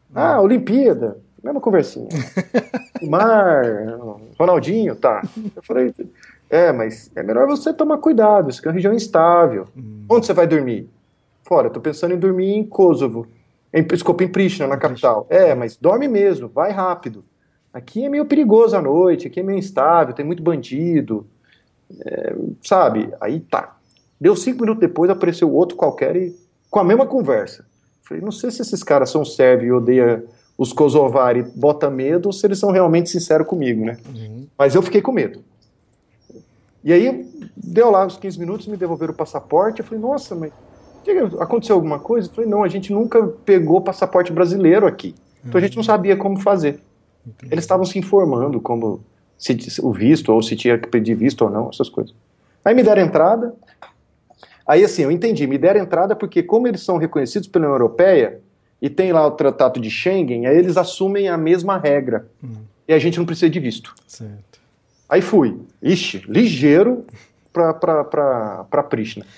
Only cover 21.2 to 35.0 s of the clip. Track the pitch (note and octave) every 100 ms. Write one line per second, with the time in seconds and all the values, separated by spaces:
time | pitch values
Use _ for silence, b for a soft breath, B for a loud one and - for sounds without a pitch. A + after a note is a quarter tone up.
21.2 | G#2+ _ _ _ _ _ _ - - -
22.2 | - - - - - F#3+ C#3+ A2 - -
23.2 | G#2+ D#3+ - A2 - _ _ _ _ -
24.2 | D#3+ G#3 B3+ B3+ A3 A3 E3+ D3+ F3 F3+
25.2 | E3+ E3+ E3 C#3 F3 - D3+ - C3+ F3
26.2 | F3+ - _ _ - G#3 F3+ A#3 C4+ C4+
27.2 | C#3+ A2+ F#2+ - _ _ _ _ - D#3+
28.2 | G3+ G#3+ B3 A#3+ A3+ F#3+ - C#3+ B2+ D#3
29.2 | C#3+ - B2+ B2+ A#2+ B2 A#2+ B2+ A#2+ A2+
30.2 | B B B - C3 - D3 D3+ C3+ C3
31.2 | B2 A#2+ B2 - D3 D3 C#3+ C3 C3+ F3
32.2 | F#3 F#3+ G#3 G3 G#3 F#3 F3 E3 E3+ F#3
33.2 | E3+ D#3 D#3 F3+ C3 A2 A2 B2 - A#2
34.2 | A2 A2+ C#3+ - C#3 F3 F3+ G#3